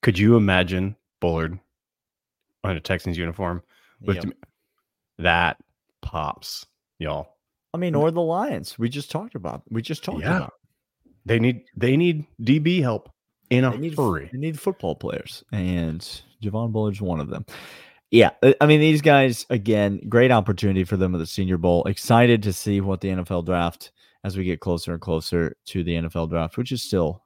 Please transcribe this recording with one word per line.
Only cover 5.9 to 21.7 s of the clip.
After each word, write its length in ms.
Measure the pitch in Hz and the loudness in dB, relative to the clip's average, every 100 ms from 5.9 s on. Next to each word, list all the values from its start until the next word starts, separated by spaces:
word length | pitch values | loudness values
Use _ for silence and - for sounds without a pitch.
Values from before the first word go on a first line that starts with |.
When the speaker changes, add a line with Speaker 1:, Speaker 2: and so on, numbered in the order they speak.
| _ | _
Speaker 1:
pops, 640 | - 82 76 - - - - _ _ _ | -10 -8 -6 -8 -12 -16 -16 _ _ _
y'all? 380 | 80 73 71 _ _ _ _ | -8 -8 -10 _ _ _ _
Speaker 2:
I 40 | 165 | -6
mean, 160 | 180 | -2
or 160 | 151 156 | 0 0
the 100 | 165 | 0
Lions. 560 | 165 170 190 123 - - | -2 -2 -4 -6 -10 -6
We 100 | 117 | -4
just 220 | 143 - | -4 -8
talked 240 | 160 226 | -8 -8
about, 280 | - 87 58 _ | -10 -10 -12 _
we 120 | 113 | -8
just 200 | 117 160 | -6 -10
talked 180 | - 78 | -8 -6
Speaker 1:
Yeah. 180 | 95 180 | -2 -2
Speaker 2:
about. 160 | - _ _ _ _ _ _ _ | -4 _ _ _ _ _ _ _
Speaker 1:
They 140 | - 113 | -2 2
need, 260 | 117 120 _ - | 2 -2 _ -4
they 200 | 120 139 | 0 2
need 300 | 175 156 151 _ | 2 0 -6 _
D 160 | 113 147 | 2 2
B 220 | 156 180 | 4 0
help 300 | 135 107 - _ _ _ _ | 0 -2 -8 _ _ _ _
in 140 | 123 | 2
a 60 | 131 | 2
Speaker 2:
They 60 | 120 | 0
need 140 | 160 | -6
f-, 60 | 151 | -2
Speaker 1:
hurry. 300 | 127 82 69 | 0 -2 -6
Speaker 2:
they 60 | 127 | -6
need 200 | 151 156 | -6 -4
football 380 | - 190 90 78 | -6 -4 -6 -6
players, 480 | - - - - _ | -6 -8 -10 -18 _
and 480 | 107 90 87 82 80 - - _ _ | -4 -2 -2 -4 -6 -10 -18 _ _
Javon 300 | 107 107 117 | -6 -4 -4
Bullard's 280 | 110 107 101 | -2 -2 -2
one 200 | 98 82 | -4 -4
of 80 | 73 | -6
them. 180 | - - - - - - _ _ | -8 -12 -16 -20 -20 -20 _ _
Yeah, 200 | 113 107 - | 6 6 6
I, 120 | 131 135 | 4 6
I 60 | 151 | 6
mean, 140 | 151 | 6
these 220 | 156 151 | 6 4
guys, 440 | 147 143 135 117 - | 6 6 4 0 -2
again, 520 | 123 101 110 101 101 - | -2 2 2 2 0 0
great 240 | 117 127 | 4 6
opportunity 500 | 120 101 95 101 95 | 6 2 0 0 0
for 140 | 90 98 | 0 0
them 180 | 92 | 0
at 40 | 90 | -2
the 80 | 80 | -4
Senior 320 | - 92 90 | -4 -2 0
Bowl. 260 | 87 | 4